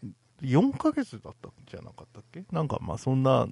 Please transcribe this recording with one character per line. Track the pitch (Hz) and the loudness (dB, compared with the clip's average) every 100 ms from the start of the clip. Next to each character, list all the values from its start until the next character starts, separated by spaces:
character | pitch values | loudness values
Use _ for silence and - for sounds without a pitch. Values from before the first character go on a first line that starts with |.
| 107 - _ _ | -16 -16 _ _
四 | 139 131 262 | 2 4 4
ヶ | - 311 | 2 0
月 | 302 247 110 | 0 -6 -10
だ | 78 | -16
っ | - | -16
た | 90 | -18
ん | _ - | _ -18
じ | 87 | -16
ゃ | |
な | - | -16
か | - | -20
っ | 80 | -20
た | - | -20
っ | - | -20
け？ | 170 190 | -20 -6
な | 170 | -2
ん | 151 | -2
か、 | - | -2
ま | 82 110 | -4 -4
あ、 | |
そ | - | 0
ん | 131 | 2
な、 | 131 127 113 | 4 4 2